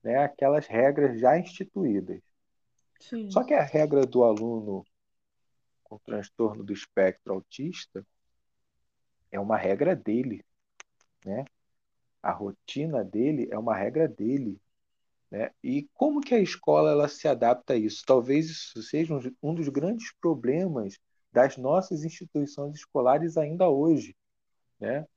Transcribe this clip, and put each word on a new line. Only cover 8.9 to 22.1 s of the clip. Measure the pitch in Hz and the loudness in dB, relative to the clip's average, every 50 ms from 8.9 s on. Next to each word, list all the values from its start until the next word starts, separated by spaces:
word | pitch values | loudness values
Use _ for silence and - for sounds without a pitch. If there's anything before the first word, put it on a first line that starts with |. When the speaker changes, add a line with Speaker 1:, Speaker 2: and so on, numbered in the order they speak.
| _ _ _ _ _ _ _ _ | _ _ _ _ _ _ _ _
Speaker 1:
é | - 98 | -10 -8
uma | 101 104 110 | -2 -2 -2
regra | 101 - 95 98 98 147 175 185 | 0 0 -2 0 2 2 0 0
dele, | 120 - 104 104 120 127 127 104 - - _ _ _ _ _ _ _ - _ _ _ _ _ _ _ _ | 0 -2 -2 -2 -2 -2 -4 -8 -10 -14 _ _ _ _ _ _ _ -20 _ _ _ _ _ _ _ _
né? | 98 98 120 139 - _ _ _ _ _ _ _ _ _ _ _ _ _ _ - | -8 -8 -8 -8 -10 _ _ _ _ _ _ _ _ _ _ _ _ _ _ -6
A | 90 | -6
rotina | 90 - 104 101 98 _ _ - - 135 151 165 151 120 101 | -6 -4 -8 -10 -10 _ _ -10 -6 -6 -4 -2 -2 -4 -4
dele | 95 - 107 123 147 156 117 117 - | -4 -2 -2 0 0 0 -2 -4 -6
é | - 107 | -6 -6
uma | 113 117 110 | -4 -4 -2
regra | 95 101 107 127 151 165 | -2 -2 -2 0 0 0
dele, | 147 113 - 104 117 135 139 127 107 95 - _ _ _ _ _ _ _ _ _ _ _ _ _ _ | 0 -2 -4 -4 -2 -2 -2 -4 -6 -8 -10 _ _ _ _ _ _ _ _ _ _ _ _ _ _
né? | 104 101 117 - _ _ - | -8 -6 -6 -8 _ _ -6
E | 117 131 143 143 - _ | -4 -4 -4 -4 -8 _
como | - 269 311 285 294 | 0 0 2 2 -2
que | 277 - 247 | 0 2 2
a | 226 | 2
escola, | 190 165 - - - 156 147 151 156 156 | 2 2 -2 -4 2 4 4 6 6 6
ela | 151 147 147 143 | 4 4 2 0
se | - - - | -2 -2 0
adapta | 156 135 120 120 117 123 123 _ - 135 | 0 2 4 4 4 4 2 _ -2 0
a | |
isso? | 113 107 107 - - - | 0 0 -2 -4 -6 4
Talvez | - 131 127 120 127 139 151 160 160 | 4 4 4 6 4 2 2 2 0
isso | 160 - - - - 113 107 | -6 -12 -14 -14 -14 -14 -10
seja | - - 151 165 160 156 | -6 -2 -2 -2 -2 -4
um, | 135 123 131 127 _ - | -6 -6 -8 -10 _ -6
um | 147 170 | -4 -4
dos | 170 156 139 | -2 -4 -2
grandes | 135 143 151 185 233 113 117 - _ _ | -2 -2 -2 -2 -4 -6 -8 -14 _ _
problemas | - 170 160 127 117 123 139 165 190 185 151 123 104 98 - _ _ _ _ _ _ _ | -2 -2 -2 0 0 0 0 0 0 -2 -4 -4 -6 -8 -10 _ _ _ _ _ _ _
das | - 117 127 139 - | 4 4 4 4 2
nossas | 135 127 131 156 185 185 - 180 151 151 | -4 -2 2 2 2 0 -2 -6 -6 -6
instituições | 160 | -8